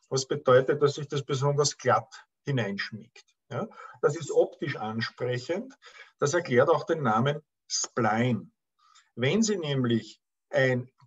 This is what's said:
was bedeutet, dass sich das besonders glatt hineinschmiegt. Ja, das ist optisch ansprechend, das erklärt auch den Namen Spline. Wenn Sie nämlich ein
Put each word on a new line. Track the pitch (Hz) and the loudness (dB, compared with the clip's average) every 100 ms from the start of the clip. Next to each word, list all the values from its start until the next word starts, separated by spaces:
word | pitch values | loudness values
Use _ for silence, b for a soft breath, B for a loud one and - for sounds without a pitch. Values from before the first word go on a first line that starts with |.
| - | -6
was | 135 - | -4 -2
bedeutet, | 147 - 127 135 147 | -2 6 6 6 2
dass | 143 143 | 2 0
sich | 147 | -6
das | 143 | -6
besonders | 131 135 143 143 143 - | -4 0 0 2 0 0
glatt | 127 107 - - - _ - | 0 0 0 -20 -20 _ -4
hineinschmiegt. | 131 101 - - 107 - - _ _ - | -2 -2 -4 -8 -10 -16 -20 _ _ -12
Ja, | 131 214 B B B | -10 -10 B B B
das | 156 156 | 0 0
ist | 151 | -2
optisch | 160 185 - 151 143 | 0 0 -2 -8 -6
ansprechend, | 110 113 110 - 123 123 - 180 262 - B B B B | -6 -6 -6 -6 -6 -6 -4 -6 -8 -16 B B B B
das | 147 | -2
erklärt | 170 151 123 147 | -2 0 2 4
auch | 151 - | 2 0
den | 160 | -2
Namen | 131 110 135 156 _ _ - | 0 2 0 -2 _ _ -10
Spline. | - - - 110 110 123 107 - _ _ _ b b b - | -8 -6 -2 0 2 0 -2 -6 _ _ _ b b b -4
Wenn | 127 196 | 0 2
Sie | 214 196 | 0 -2
nämlich | 151 135 123 113 - - _ _ - | -2 0 2 0 -2 -20 _ _ -4
ein | 143 131 123 120 _ | 2 2 0 -4 _